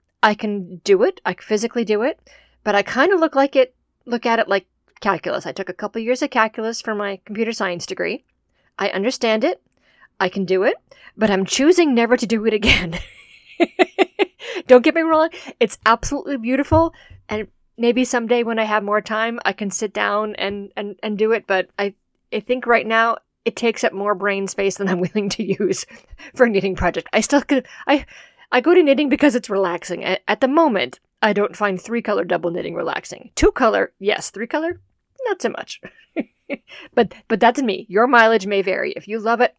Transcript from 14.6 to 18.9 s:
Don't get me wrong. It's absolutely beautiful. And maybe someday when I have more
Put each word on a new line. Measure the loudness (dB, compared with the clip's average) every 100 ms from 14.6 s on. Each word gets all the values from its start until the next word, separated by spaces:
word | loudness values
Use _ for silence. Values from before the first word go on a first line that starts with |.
| 6
Don't | 6
get | 6 2
me |
wrong. | 2 2 2 -2 -18 -4
It's | -4 -2 -2
absolutely | -2 -2 -8 -6 -6
beautiful. | -2 -2 2 2 2 -4 -20 -20 -10
And | -10 -10 _ _ -2
maybe | 0 0
someday | 0 -2 0 0
when | 0 -2
I | -2
have | -2
more | 0